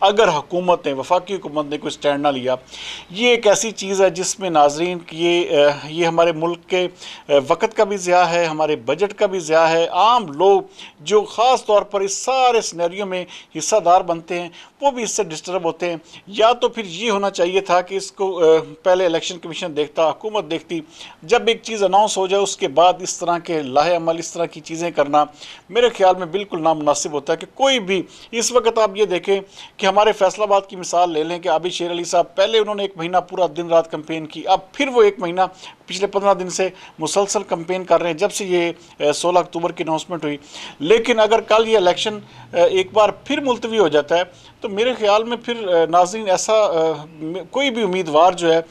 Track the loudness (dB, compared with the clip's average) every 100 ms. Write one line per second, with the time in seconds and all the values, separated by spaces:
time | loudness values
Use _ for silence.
0 | 2 4 2 2 -4 -4 0 0 0 -4
1 | -2 -2 -2 -8 -6 -6 -6 -6 -8 -4
2 | -2 0 0 0 -4 -4 -8 -18 -16 -16
3 | -14 -2 2 4 4 2 0 -6 -4 2
4 | 2 2 -6 -6 0 4 4 2 -4 -6
5 | -10 -2 0 0 2 4 4 2 -6 -2
6 | 0 2 2 2 -4 -6 -4 -2 -2 -8
7 | -20 -12 0 0 2 0 0 0 0 0
8 | 2 2 4 2 0 -2 -2 -2 -2 -2
9 | -2 -2 -2 -2 2 4 4 2 0 2
10 | 4 4 0 2 4 4 0 -18 -20 -14
11 | 0 0 0 0 2 2 2 2 2 -4
12 | -4 -4 -2 2 4 2 -2 -4 -4 -4
13 | -6 -6 -8 -16 -14 -8 -2 0 4 4
14 | 2 -6 -6 -8 -8 -16 -20 -2 -2 -2
15 | -6 -4 -6 -6 -6 -4 -4 -4 -6 -6
16 | -12 -20 -10 0 2 2 -2 -4 -10 -6
17 | -4 -2 -2 -2 0 0 2 0 0 -8
18 | -8 -6 -4 2 4 4 0 -4 0 2
19 | 2 0 -6 -10 -12 -10 -6 -4 -4 0
20 | 0 -2 -6 -6 -6 -8 -8 -10 -12 -20
21 | -20 -10 0 0 2 -4 -6 -2 2 4
22 | 2 0 0 0 -2 -4 -2 4 4 2
23 | -6 -6 -4 -4 -2 -6 -2 0 2 0
24 | -2 -4 -6 -6 -6 -8 -12 -8 -6 -2
25 | 0 2 0 -6 -20 -20 -6 0 0 4
26 | 2 2 -2 -6 -6 -2 0 0 0 0
27 | -2 -6 -4 -6 -6 -2 0 0 -2 -4
28 | -4 -14 -10 -6 0 2 2 0 0 0
29 | -2 -2 -2 -2 -4 -20 -20 -4 0 4
30 | 2 2 0 0 0 0 0 -12 -4 0
31 | 0 0 -4 -4 -2 -2 -2 -6 -6 -6
32 | -2 0 0 0 0 2 0 -4 -6 -6
33 | -2 -2 -2 -2 -2 -2 2 2 2 -6
34 | -8 -8 -8 -8 0 0 -2 -4 0 2
35 | 2 0 -6 -2 -2 -4 -20 -20 -12 -6
36 | -4 0 0 0 -2 -4 -4 -6 -20 -8
37 | -2 0 0 -2 -4 -6 -4 -4 2 2
38 | 2 -2 -2 -2 -2 0 0 -6 -14 -2
39 | -2 0 2 2 2 -4 -6 -4 -4 -4
40 | -4 -6 -6 -8 -12 -18 -16 -4 2 2
41 | 4 2 4 2 2 2 4 4 4 2
42 | -4 -8 -14 -20 -6 2 2 2 0 2
43 | 2 0 -6 -4 -2 -4 -2 2 2 2
44 | 2 0 -2 -10 -20 -12 -8 -2 -2 0
45 | 2 2 0 -6 -6 -6 0 2 4 4
46 | 2 0 -2 -2 2 2 2 2 0 -2
47 | -10 -12 -10 -10 -6 -2 -2 0 -2 -2
48 | 0 4 4 4 2 2 0